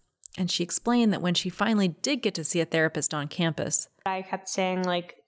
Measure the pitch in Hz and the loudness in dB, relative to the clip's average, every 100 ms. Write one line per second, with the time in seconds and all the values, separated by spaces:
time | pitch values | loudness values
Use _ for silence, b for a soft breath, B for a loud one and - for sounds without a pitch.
0 | _ _ - - 180 - 175 - - 240 | _ _ -16 -4 -2 0 -2 -2 2 4
1 | 226 185 180 175 185 - 208 214 190 156 | 4 2 0 0 -2 -2 0 2 2 0
2 | 254 285 220 185 151 170 160 165 160 156 | -2 0 -2 -2 0 0 2 2 2 0
3 | 143 151 147 - 170 156 - - - _ | -4 -4 -6 0 0 0 -2 -2 -4 _
4 | 196 185 190 190 - - 185 185 180 175 | -4 -4 -4 -6 -4 -2 0 0 0 -2
5 | 175 - | -4 -16